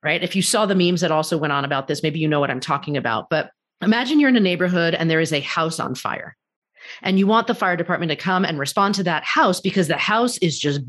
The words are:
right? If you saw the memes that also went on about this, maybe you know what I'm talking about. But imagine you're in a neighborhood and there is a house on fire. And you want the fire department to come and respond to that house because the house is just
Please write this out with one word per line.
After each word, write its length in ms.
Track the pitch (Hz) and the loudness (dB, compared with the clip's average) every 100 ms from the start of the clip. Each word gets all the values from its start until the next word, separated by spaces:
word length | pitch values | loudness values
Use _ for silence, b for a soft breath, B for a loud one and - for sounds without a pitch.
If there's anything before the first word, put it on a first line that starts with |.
right? 180 | 151 165 | -2 -2
If 140 | 180 196 | -2 -2
you 60 | |
saw 220 | 175 226 | 0 2
the 120 | 202 190 | 2 4
memes 240 | 175 180 | 2 2
that 100 | 165 | 2
also 260 | 156 151 165 | 0 0 -2
went 160 | 151 | 0
on 120 | 143 | -2
about 240 | 139 139 131 | 0 -2 -2
this, 160 | 147 | -2
maybe 160 | 156 156 | -2 -2
you 80 | 156 | 0
know 120 | 147 | 2
what 100 | 143 | 0
I'm 100 | 127 | -2
talking 360 | 127 151 - 143 | -2 -4 -2 -4
about. 320 | 120 110 - | -2 -4 -2
But 220 | 160 147 _ _ _ | -4 -4 _ _ _
imagine 380 | 190 226 254 302 | 0 0 2 4
you're 100 | 285 | 4
in 60 | 247 | 4
a 40 | |
neighborhood 540 | 190 175 180 180 170 | 2 2 0 2 2
and 160 | 165 165 | 0 2
there 100 | 160 | 2
is 120 | 160 | 2
a 80 | 151 | -2
house 400 | 143 - 160 160 | -2 -2 -2 -2
on 160 | - 127 | -6 -6
fire. 400 | - - - - _ _ _ B B B | -6 -8 -10 -20 _ _ _ B B B
And 160 | - 190 | -2 2
you 80 | 196 | 4
want 200 | 220 226 | 4 2
the 80 | |
fire 220 | 233 190 175 | 0 0 -2
department 320 | 170 175 170 | -2 -2 -2
to 80 | 147 | -4
come 280 | 185 185 | 0 0
and 140 | 180 151 | 0 -2
respond 360 | 139 - 202 196 | -2 0 0 0
to 80 | |
that 180 | 175 160 | -2 -2
house 380 | - - 269 180 | -2 2 2 2
because 260 | 196 190 156 | 0 0 0
the 120 | 147 | 0
house 400 | - 214 240 - | 0 2 0 0
is 200 | 175 143 | -2 0
just 260 | 147 143 | -2 -2